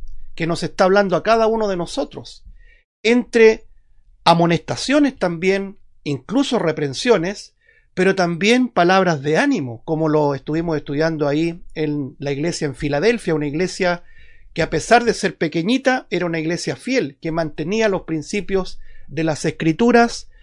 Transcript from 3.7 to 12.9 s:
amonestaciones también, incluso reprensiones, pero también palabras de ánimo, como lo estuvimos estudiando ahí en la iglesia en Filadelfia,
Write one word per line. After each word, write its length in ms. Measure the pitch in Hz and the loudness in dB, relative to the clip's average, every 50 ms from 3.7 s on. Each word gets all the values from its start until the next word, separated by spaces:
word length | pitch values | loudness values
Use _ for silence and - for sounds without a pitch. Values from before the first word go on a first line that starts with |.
| - - _ _ _ - _ _ - _ - | -20 -20 _ _ _ -20 _ _ -14 _ 4
amonestaciones 920 | - 170 170 170 170 170 160 - - 131 - - - 277 302 294 269 - - | 4 6 6 6 2 2 0 -2 -4 -8 -6 -2 0 2 4 4 2 0 -2
también, 580 | 196 180 170 160 180 185 196 196 196 196 196 - - - _ - - | -4 -4 -2 -2 0 0 0 0 -2 -6 -12 -18 -20 -20 _ -12 -6
incluso 540 | 151 139 123 - - 196 277 277 - 247 208 | -6 -6 -6 -6 -2 -2 -2 0 0 0 0
reprensiones, 920 | 175 160 147 - 147 139 127 - - 247 226 175 165 190 202 - - - _ _ _ _ _ _ _ _ - | 0 0 -2 -2 -4 -6 -6 -4 2 2 2 2 2 -2 -6 -8 -14 -20 _ _ _ _ _ _ _ _ -2
pero 200 | - 185 190 185 | 0 2 2 2
también 540 | 190 175 170 170 156 196 214 240 254 254 233 | 2 0 0 0 0 2 4 4 4 2 0
palabras 520 | - - 170 175 190 190 185 180 160 139 | 2 2 4 4 4 4 4 2 0 0
de 160 | 139 165 156 185 | 0 0 0 2
ánimo, 420 | 277 285 269 185 135 120 117 - - | 2 2 0 0 -2 -6 -8 -10 -6
como 240 | - 160 156 160 156 | -4 -2 0 0 2
lo 260 | 151 151 147 143 139 | 2 2 2 2 -2
estuvimos 420 | 127 - 147 151 165 170 170 156 | -4 -6 -4 -4 -2 -2 -2 -4
estudiando 520 | 143 - - 143 147 160 165 160 147 147 143 | -4 -4 -4 -2 0 0 0 0 0 -2 0
ahí 340 | 143 156 165 170 165 175 - - - | 0 0 0 -2 -4 -8 -14 -14 -6
en 400 | 170 151 151 147 147 135 127 - - | -4 -4 -2 -2 -4 -6 -8 -10 -8
la 140 | 139 143 | -6 -6
iglesia 320 | 143 135 156 175 160 - 160 | -4 -4 -4 -4 -4 -4 -6
en 100 | 143 127 | -6 -6
Filadelfia, 600 | - - 139 | -6 -6 -4